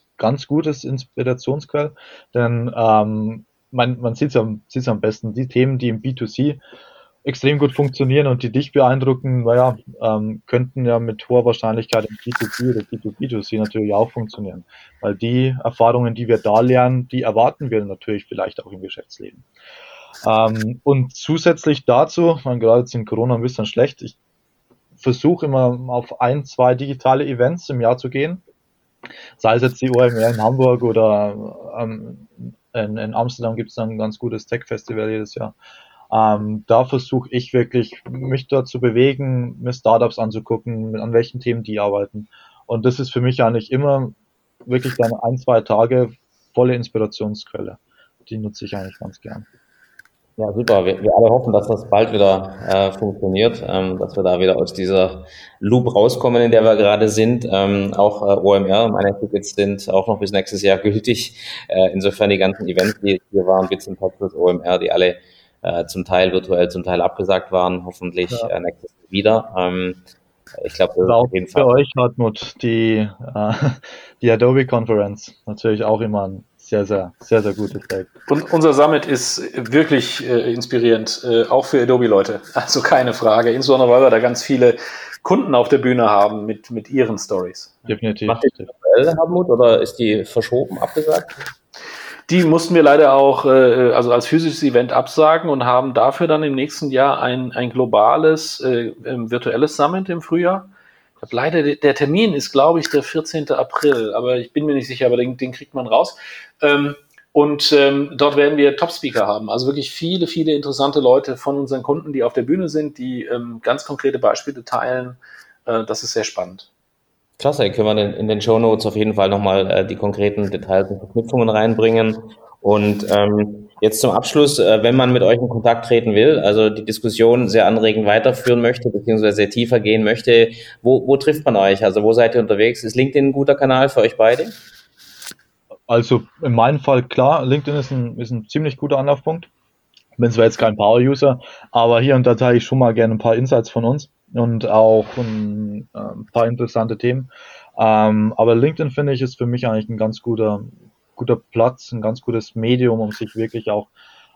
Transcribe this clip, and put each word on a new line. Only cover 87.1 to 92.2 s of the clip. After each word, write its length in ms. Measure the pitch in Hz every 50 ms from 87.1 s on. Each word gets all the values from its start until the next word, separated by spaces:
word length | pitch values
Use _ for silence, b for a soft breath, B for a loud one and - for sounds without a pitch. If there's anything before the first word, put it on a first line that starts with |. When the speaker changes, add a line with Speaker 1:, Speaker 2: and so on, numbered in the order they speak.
| 110 98
Speaker 3:
Stories. 580 | - - 104 92 92 90 - - - - _ _ _
Speaker 1:
Definitiv. 420 | 117 110 107 117 113 104 - - 110
Speaker 2:
Macht 160 | 117 117 -
die 140 | 135 - -
virtuell, 580 | 95 - - _ - - - 117 139 165 160 156
Hartmut, 300 | 165 165 175 180 180 180
oder 340 | 123 117 127 117 113 -
ist 140 | - - -
die 280 | - 120 110 107 107 92
verschoben, 540 | - - 120 110 - 123 123 139 - 95 -
abgesagt? 580 | - - - 156 151 156 82 85 - - - - - - - _ _ _ B B B B B B B B B B